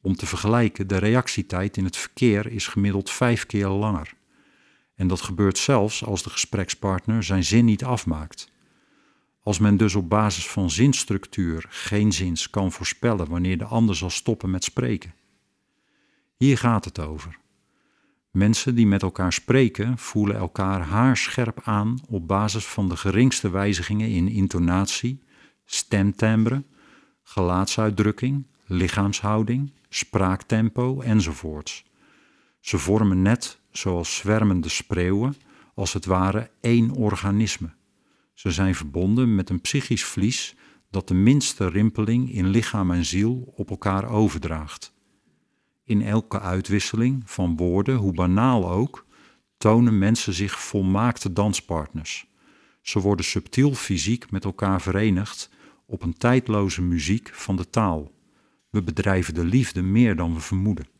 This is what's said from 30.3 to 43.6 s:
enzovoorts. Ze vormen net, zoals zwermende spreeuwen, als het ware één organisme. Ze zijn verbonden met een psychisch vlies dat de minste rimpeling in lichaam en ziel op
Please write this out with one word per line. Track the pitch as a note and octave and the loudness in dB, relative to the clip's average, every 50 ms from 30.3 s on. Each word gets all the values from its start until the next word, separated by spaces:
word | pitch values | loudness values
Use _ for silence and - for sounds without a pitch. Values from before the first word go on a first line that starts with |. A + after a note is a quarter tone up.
| F#2+ F#2+ - _ A2+ A2 A2+ A2+ - - B2 B2+ C3+ C#3 | 0 -2 -2 _ 0 2 2 2 0 0 -2 -2 -2 -4
enzovoorts. | B2+ A#2+ A2 A2 F2+ E2 D2+ - - D#2+ D2+ D2+ D2+ - - - _ _ _ _ _ _ _ _ _ _ _ _ _ _ _ _ | -2 2 2 4 2 2 -4 -8 -8 -10 -10 -8 -10 -12 -14 -14 _ _ _ _ _ _ _ _ _ _ _ _ _ _ _ _
Ze | _ - - F2+ | _ -2 -2 -2
vormen | C#2+ - G2+ G#2+ A2 G2+ F#2 F#2 | 2 2 2 4 4 4 4 4
net, | F#2 G2 A#2 B2 - - - _ _ _ | 4 4 4 2 0 -8 -12 _ _ _
zoals | _ - - G2 F2+ F2 E2+ - - | _ -6 -4 -2 -2 -2 -2 -4 -6
zwermende | - - G2 G#2+ A2 A2 G#2 F#2+ F2+ D#2 D#2+ | -4 0 0 2 4 4 4 2 2 0 -2
spreeuwen, | - - - _ - F2 F2 F2+ G2 G2+ A#2 C3+ C#3+ - _ _ _ _ - _ _ | -6 -6 -6 _ -2 -2 0 0 0 0 0 -2 -4 -6 _ _ _ _ -20 _ _
als | - G2+ F#2 - | -6 -6 -4 -4
het | G2 - | -6 -2
ware | F#2 F#2+ F#2 F#2 F#2+ G2 G#2+ A2 - _ _ | 0 0 2 2 2 0 -2 -4 -6 _ _
één | - A#2 A#2+ A#2+ A2+ A#2 | 0 2 4 4 4 2
organisme. | A#2+ A#2+ A2+ G#2 G2 F#2 - G2+ G2+ G#2 A2 G2+ - - E2+ E2 - _ _ _ _ _ _ _ _ _ _ _ _ | 0 0 0 0 0 0 -2 0 2 2 0 0 -2 -6 -8 -12 -12 _ _ _ _ _ _ _ _ _ _ _ _
Ze | - - G2 | -6 -4 -2
zijn | E2 D#2+ G2 F#2+ F2+ | 0 2 2 0 0
verbonden | E2 D#2+ D2 C#2+ F2 F2+ G2 G#2+ A#2+ B2+ A#2+ A2 | -2 -4 -6 -4 -2 0 2 2 2 4 2 2
met | G2 F2+ - | 2 0 -2
een | F#2 F2 | -4 -4
psychisch | - - - C#3+ - - B2 G2 - | -4 -2 -4 -4 -2 0 -2 -2 -2
vlies | - - - F#2+ A2 B2+ - - - - _ _ - _ _ _ _ | -4 -2 0 0 0 0 -2 -6 -10 -12 _ _ -20 _ _ _ _
dat | - G2 - - | -6 -6 -2 0
de | F2+ | 2
minste | F#2 G2 A2+ C#3 D3 - - - - G#2 F2+ | 4 6 6 6 6 4 0 -4 -2 -2 0
rimpeling | E2 G2 G#2 A2 - - G#2+ G#2 A#2 A#2+ B2+ B2+ | 2 2 2 2 2 0 -2 0 0 0 0 -2
in | - G#2 F2+ F#2 | -2 0 0 2
lichaam | G2 A#2 A2 - - G#2+ F#2+ F2+ | 2 2 0 0 -2 -2 0 0
en | F2 F2 E2 | 0 0 0
ziel | D#2+ F2+ F#2+ G2+ A2+ B2+ B2+ B2 - - | 0 0 0 0 0 0 -4 -8 -14 -10
op | - | -10